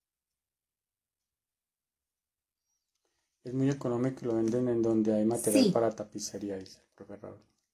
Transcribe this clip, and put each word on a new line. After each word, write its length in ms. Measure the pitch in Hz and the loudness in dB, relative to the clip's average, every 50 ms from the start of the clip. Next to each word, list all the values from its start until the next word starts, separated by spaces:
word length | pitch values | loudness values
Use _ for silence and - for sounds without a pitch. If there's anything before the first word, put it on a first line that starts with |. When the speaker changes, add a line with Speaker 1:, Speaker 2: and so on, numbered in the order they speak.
| _ _ _ _ _ _ _ _ _ _ _ _ _ _ _ _ _ _ _ _ _ _ _ _ _ _ _ _ _ _ _ _ _ _ _ _ _ _ _ _ _ _ _ _ _ _ _ _ _ _ _ _ _ _ _ _ _ _ _ _ _ _ _ _ _ _ _ _ - | _ _ _ _ _ _ _ _ _ _ _ _ _ _ _ _ _ _ _ _ _ _ _ _ _ _ _ _ _ _ _ _ _ _ _ _ _ _ _ _ _ _ _ _ _ _ _ _ _ _ _ _ _ _ _ _ _ _ _ _ _ _ _ _ _ _ _ _ -12
Speaker 1:
Es 100 | 127 123 | -6 -2
muy 160 | 135 135 139 | 0 0 0
económico 480 | 139 139 - 123 120 117 127 131 131 - - | 0 0 -2 -2 -2 0 0 -2 -2 -4 -4
y 20 | |
lo 80 | 120 113 | -2 0
venden 340 | 113 113 113 113 123 127 123 | 0 2 2 0 0 0 0
en 140 | 120 117 113 | 0 2 2
donde 320 | 113 113 110 107 110 110 | 2 2 2 2 2 2
hay 100 | 107 107 | 2 2
material 400 | 110 123 123 - 113 - - - | 2 0 0 0 2 4 6 6
Speaker 2:
Sí. 60 | 196 | 4
Speaker 1:
para 200 | - 120 113 113 - | 4 2 2 0 0
tapicería, 600 | - 104 - - 107 - - - 98 104 101 98 95 | -4 -8 -10 -10 -10 -10 -10 -8 -8 -8 -8 -8 -8
dice 220 | 95 - - - | -10 -14 -18 -20
el 140 | _ _ _ | _ _ _
profe 220 | - 101 - 101 | -20 -20 -18 -18
Raúl. 240 | 101 - 98 101 104 - _ _ _ _ _ | -16 -16 -16 -18 -18 -20 _ _ _ _ _